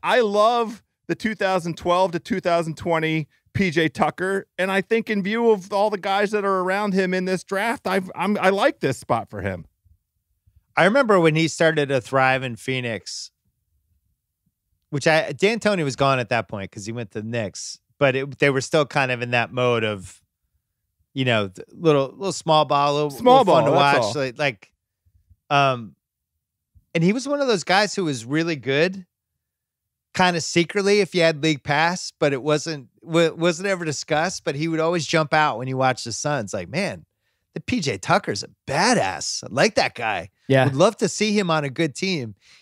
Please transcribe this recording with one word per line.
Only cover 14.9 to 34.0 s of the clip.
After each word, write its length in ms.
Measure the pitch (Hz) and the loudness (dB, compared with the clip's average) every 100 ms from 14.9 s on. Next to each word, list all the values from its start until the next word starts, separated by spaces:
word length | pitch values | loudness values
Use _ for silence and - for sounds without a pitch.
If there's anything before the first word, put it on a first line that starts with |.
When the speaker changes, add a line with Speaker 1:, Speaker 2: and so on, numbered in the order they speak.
| 147 165 | -2 2
Speaker 2:
I, 240 | 156 139 | 2 0
D'Antoni 540 | 139 196 226 214 196 143 | 0 0 2 0 0 -2
was 100 | 123 | 0
gone 240 | 139 131 | 2 2
at 80 | 117 | 0
that 220 | 117 107 | -2 -2
point 200 | 104 95 | -10 -10
'cause 160 | - 101 | -12 -10
he 60 | |
went 200 | 117 110 | -10 -10
to 100 | 113 | -10
the 60 | 110 | -6
Knicks, 500 | 120 101 - - - _ _ | -6 -6 -8 -14 -16 _ _
but 160 | 139 | 0
it, 260 | 131 143 127 | 0 -4 0
they 100 | 143 | 0
were 100 | 135 | 2
still 260 | - 160 143 | 0 0 2
kind 240 | 147 131 | 0 0
of 120 | 123 | -2
in 100 | 120 | -2
that 220 | 120 107 | -2 -2
mode 320 | 127 123 117 110 | 0 0 0 0
of, 360 | 104 90 - _ _ _ _ _ _ _ _ _ | -4 -10 -20 _ _ _ _ _ _ _ _ _
you 100 | 135 | -2
know, 240 | 127 113 101 | 0 0 0
th-, 180 | 92 - | -8 -20
little, 360 | - 160 143 135 | 0 2 4 2
little 260 | - 196 | -4 -8
small 320 | - - 156 147 | -4 2 2 4
ball, 280 | 143 143 | 2 2
little, 160 | 143 151 | 0 -2
Speaker 1:
Small 300 | 143 247 262 | 0 6 6
Speaker 2:
little 140 | 202 | 6
fun 100 | 139 | 4
Speaker 1:
ball, 100 | 117 | 4
Speaker 2:
to 60 | 156 | 4
Speaker 1:
that's 180 | 143 139 | 4 4
Speaker 2:
watch. 160 | 107 135 | 2 -2
Speaker 1:
all. 40 | |
Speaker 2:
Like, 160 | 131 120 | -4 -2
like, 340 | 143 110 - _ _ _ _ _ _ _ - | -4 -4 -14 _ _ _ _ _ _ _ 0
um, 460 | 143 135 123 107 - _ _ _ _ _ _ _ _ _ | 2 2 0 -8 -18 _ _ _ _ _ _ _ _ _
and 120 | 170 170 | 0 0
he 80 | |
was 120 | 233 254 | 0 -2
one 140 | 285 | -2
of 80 | 269 | 0
those 160 | 202 | 0
guys 320 | 143 180 214 - | 2 2 2 -2
who 80 | |
was 220 | 170 127 113 | -4 -4 -4
really 320 | 151 165 151 | -2 -2 -4
good, 480 | 120 139 180 190 180 _ _ _ _ _ _ _ _ _ _ | -2 0 0 -2 -14 _ _ _ _ _ _ _ _ _ _
kinda 280 | - 185 170 | 0 2 0
secretly 580 | - 170 170 208 196 208 | 0 0 0 0 2 2
if 160 | 185 180 | 2 2
you 60 | |
had 200 | 165 156 | 2 2
league 220 | 160 156 | -2 -2
pass, 480 | - 147 165 180 - - | -2 0 0 -2 -10 -2
but 140 | 151 | -2
it 100 | 135 | 0
wasn't, 460 | 143 151 170 151 123 _ | -2 -2 -2 -10 -14 _
wa-, 300 | - 165 160 | -2 2 2
wasn't 340 | - 170 160 196 | 0 -2 -2 -4
ever 160 | 185 165 | -4 -4
discussed, 580 | 139 | -8